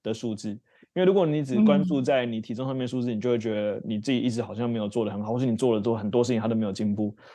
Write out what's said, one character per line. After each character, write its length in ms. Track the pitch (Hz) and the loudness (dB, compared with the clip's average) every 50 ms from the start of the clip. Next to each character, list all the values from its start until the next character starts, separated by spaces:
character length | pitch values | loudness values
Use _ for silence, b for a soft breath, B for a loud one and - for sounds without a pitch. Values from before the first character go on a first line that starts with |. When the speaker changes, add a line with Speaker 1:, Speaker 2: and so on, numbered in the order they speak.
Speaker 1:
的 120 | - 110 113 | -6 -6 -6
数 200 | 113 - 117 107 | -4 -4 -6 -6
字， 160 | 101 - 107 | -6 -6 -8
因 500 | 101 110 _ _ _ _ _ _ - 175 | -10 -10 _ _ _ _ _ _ -2 2
为 40 | 185 | 4
如 100 | 185 190 | 4 6
果 100 | 202 180 | 6 4
你 200 | 156 151 151 143 | 2 2 0 -2
只 160 | 135 - 214 | 0 2 4
关 200 | 214 214 196 196 | 6 6 6 4
注 200 | - 180 151 135 | 2 2 0 0
在 240 | 127 143 139 131 123 | 2 2 2 2 0
你 140 | 120 113 110 | 0 -4 -6
体 140 | 110 - 113 | -6 -6 -6
重 120 | 110 131 | -6 -4
上 80 | 135 135 | -4 -4
面 120 | 131 127 | -4 -4
数 140 | 117 131 127 | -4 -2 -2
字， 120 | 120 123 | -2 -2
Speaker 2:
嗯。 40 | 117 | -2
Speaker 1:
你 40 | 107 | -2
就 100 | 101 123 | 0 0
会 80 | 120 113 | 0 0
觉 160 | 107 113 107 | 0 -2 -2
得 260 | 107 104 104 98 - - | -2 -2 -2 -2 -4 -4
你 160 | - 110 104 | -6 -6 -4
自 100 | 104 139 | 0 0
己 80 | 131 120 | 0 2
一 100 | 117 123 | 2 0
直 140 | 110 120 | -2 -2
好 100 | 110 95 | -4 -6
像 160 | 101 107 120 120 | -4 -4 -4 -2
没 80 | 117 | -2
有 120 | 113 107 104 | -2 -2 -2
做 160 | - 120 110 | 0 0 0
得 60 | 104 | 0
很 100 | 101 101 | -2 -4
好， 100 | 107 107 | -4 -4
或 60 | 117 123 | -2 0
是 80 | 131 | 0
你 100 | 127 113 | 0 0
做 180 | - 135 127 113 | 2 2 2 2
了 60 | 107 | 2
多， 160 | 101 120 113 | 2 0 0
很 140 | 107 101 104 | 0 -2 0
多 140 | 95 120 120 | 2 2 2
事 80 | 120 | 2
情 80 | 123 110 | 2 0
它 80 | 113 113 | 0 0
都 80 | 113 | 0
没 100 | 110 110 | 0 0
有 60 | 101 | -2
进 220 | 95 - 107 104 101 | -2 -2 -2 -2 0
步。 200 | 104 107 104 101 B B B | 0 -2 -4 -4 B B B